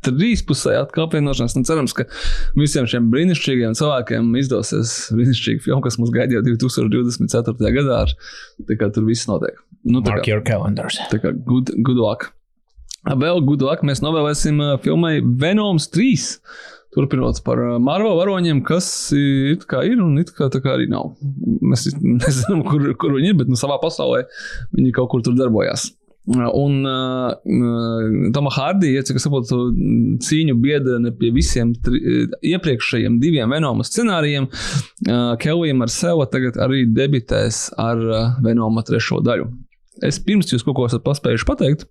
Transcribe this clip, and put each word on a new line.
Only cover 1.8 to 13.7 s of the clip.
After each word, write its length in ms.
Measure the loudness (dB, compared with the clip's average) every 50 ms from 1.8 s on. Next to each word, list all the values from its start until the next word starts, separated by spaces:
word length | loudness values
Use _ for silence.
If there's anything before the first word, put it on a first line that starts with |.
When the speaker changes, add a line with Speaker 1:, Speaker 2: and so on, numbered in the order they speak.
| -2 -2
Speaker 1:
ka 140 | -4 -4 -6 -6 -8 -2 0 0 2 2 2 2 2
visiem 320 | 2 2 2 2 0 0
šiem 220 | 0 0 0 2 2
brīnišķīgiem 640 | 2 2 2 2 0 0 0 0 0 0 0 0 0
cilvēkiem 540 | 0 0 0 0 -2 -2 -2 -2 0 0 0 2 0
izdosies 540 | 0 0 0 -2 -2 -2 -2 -2 -2 -2 -4 -8 -6 -2
brīnišķīga 540 | 0 2 2 2 2 2 0 -2 -2 -2 0
filma, 180 | 0 -2 0
kas 160 | 0 -2 -2 0
mūs 140 | -2 0 0
gaida 220 | 0 0 2 0 2
jau 60 | 2
divtūkstoš 400 | 2 0 2 0 -2 0 0 0 2
divdesmit 400 | 2 2 0 0 0 -2 -2 0 0
ceturtajā 380 | 0 0 0 -2 0 0 0 2
gadā. 220 | 2 2 2 2 2 0
Ar, 100 | 0 -2 -4 -10 -20 -20 -20 -20 -20 _ _ -6 -6
tā 60 | -2 -2
kā 80 | -2 -2 0
tur 140 | 0 0 2
viss 160 | 0 0 -2
notiek. 320 | -2 -2 -2 -2 -4 -6 -8 _ _ -20 _
Nu, 160 | 0 2 2 2
tā 160 | 2 0 0
Speaker 2:
Mark 80 | 0
Speaker 1:
kā, 80 | 0 0
Speaker 2:
your 160 | 0 0 0
calendars. 540 | 0 0 0 0 -2 -2 -2 -4 -6 -6 -8 -4 -2
Speaker 1:
tā 80 | -2 0
kā 160 | 0 -2 -2
good, 400 | -2 -2 0 0 0 0 0 -2 0
good 160 | 2 2 2 2
luck. 320 | 2 0 0 -4 -8 -14 _ _ _ _ _ _ _ _ _ -20 -18 -18 -20 _
Vēl 400 | _ -2 0 0 0 2 2 2
good 240 | 2 2 2 2 2
luck 160 | 0